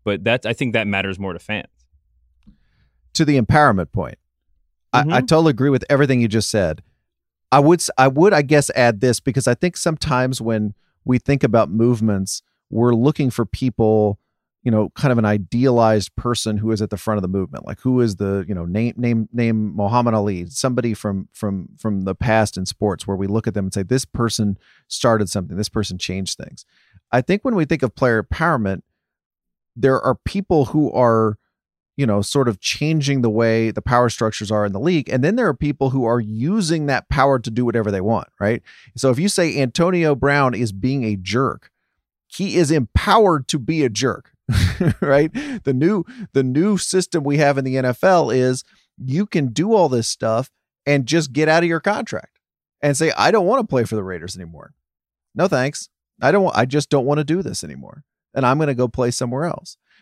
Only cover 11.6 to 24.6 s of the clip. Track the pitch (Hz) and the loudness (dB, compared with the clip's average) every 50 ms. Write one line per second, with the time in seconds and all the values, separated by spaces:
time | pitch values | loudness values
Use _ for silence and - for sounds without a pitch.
11.6 | 104 80 90 110 113 123 123 107 110 110 101 95 95 - - - - _ _ _ | 2 2 2 2 2 2 2 2 0 0 0 0 -2 -4 -8 -10 -12 _ _ _
12.6 | _ _ - 110 117 123 120 113 120 147 156 - 147 127 - - 113 - - - | _ _ -2 0 2 2 4 4 2 2 2 0 0 -2 -2 -2 -4 -4 -4 -4
13.6 | 135 127 - - 113 107 110 107 104 104 101 - _ _ _ _ _ _ _ _ | -4 -2 0 2 2 4 4 4 4 2 0 -4 _ _ _ _ _ _ _ _
14.6 | - 123 113 107 107 - - - - 139 123 117 110 104 104 104 95 - - 120 | -2 0 0 0 0 -2 -2 -2 0 0 2 2 2 2 2 0 -2 -4 -2 0
15.6 | 131 135 123 120 113 113 110 107 95 - _ - - 123 120 - - 113 107 104 | 2 2 4 4 4 4 4 2 0 -2 _ -8 -6 -4 -4 -4 -4 -4 -4 -2
16.6 | 107 110 110 101 107 98 107 92 - 113 107 104 92 90 95 98 92 - - - | -2 -2 -2 -2 -2 -4 -6 -6 -4 -4 -2 -2 -2 -2 -2 -4 -4 -6 -8 -12
17.6 | - - - - - 131 127 127 120 110 98 - 104 98 98 98 90 - 101 90 | -12 -12 -10 -6 -2 0 2 2 2 0 -2 -2 -4 -4 -2 -4 -4 -6 -6 -6
18.6 | 85 85 90 107 117 120 - - 123 120 117 113 110 - - 120 117 113 113 110 | -6 -4 -4 -2 -2 -4 -4 -4 -2 -2 0 -2 -2 -4 -4 -2 -2 0 0 -2
19.6 | 107 104 73 98 101 101 117 123 120 120 110 107 101 104 98 87 87 87 - - | -2 -4 -4 -4 -2 0 0 0 2 2 0 0 0 -2 -2 -4 -8 -10 -6 -4
20.6 | - 131 123 120 120 120 107 - - 104 98 95 92 - _ - - 104 98 95 | -4 -2 -2 -2 -2 -4 -4 -4 -4 -4 -4 -6 -6 -10 _ -8 -6 -6 -4 -6
21.6 | 76 - - - - 110 104 98 92 95 92 - - - 110 113 107 104 - 95 | -8 -10 -14 -8 -6 -4 -4 -4 -4 -4 -4 -2 0 2 4 4 2 2 -2 -6
22.6 | 92 - - - 110 104 90 - - - 98 92 98 98 101 113 - 113 98 104 | -8 -8 -6 -4 -2 -2 -2 -2 -4 -6 -4 -4 -2 -2 -2 -2 -2 -2 -4 -4
23.6 | 95 95 - 104 95 87 123 131 - - - - 117 113 - - 107 101 98 - | -4 -4 -4 -4 -4 -2 -2 -2 -2 -4 -4 -4 -2 -2 -2 -2 -2 -2 -2 -4